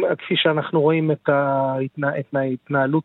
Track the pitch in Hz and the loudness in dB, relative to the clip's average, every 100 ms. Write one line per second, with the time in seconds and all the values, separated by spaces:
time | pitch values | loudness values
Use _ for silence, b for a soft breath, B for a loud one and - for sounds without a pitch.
0 | 185 - - 185 165 156 - 165 151 160 | -2 -2 -4 0 0 0 0 2 2 2
1 | 156 147 - 143 139 135 135 135 135 - | 0 0 0 2 2 0 0 -2 -4 -4
2 | 143 147 139 139 135 127 - 143 135 156 | -4 -4 -4 -2 -2 -4 -2 0 2 0